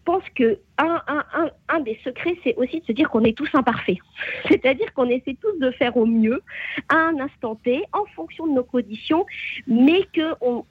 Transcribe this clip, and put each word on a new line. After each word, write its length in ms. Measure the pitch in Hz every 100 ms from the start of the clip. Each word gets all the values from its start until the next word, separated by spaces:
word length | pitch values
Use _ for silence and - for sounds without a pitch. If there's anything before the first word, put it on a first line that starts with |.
| -
pense 160 | 370 -
que 240 | - 226 202 _ -
un, 240 | 320 339 -
un, 160 | 294 -
un, 160 | 294 330 - -
un 120 | 320
des 180 | 233 226
secrets, 320 | 262 247 339 349
c'est 120 | 262 -
aussi 240 | 254 330
de 60 | -
se 60 |
dire 180 | 226 311
qu'on 120 | 226
est 120 | 226 226
tous 120 | 294
imparfaits. 460 | 294 247 - - 185 _ -
<laughs> 260 | - - -
C'est-à-dire 440 | 311 254 262 440
qu'on 100 | - 247
essaie 280 | 254 311 254
tous 180 | 440 370
de 100 | 254
faire 260 | 247 247 240
au 80 | 226
mieux 340 | 226 220 254 - - - - -
à 80 | 311
un 240 | 330 302
instant 340 | 277 - 233
T, 280 | 220 240 262 415
en 120 | 370 415 -
fonction 300 | 330 - 320
de 60 |
nos 120 | 262
conditions, 640 | 247 247 202 214 - 320 403 - - - 240
mais 340 | 233 269 359 381
que 180 | - 320 -
on 240 | 247 240 -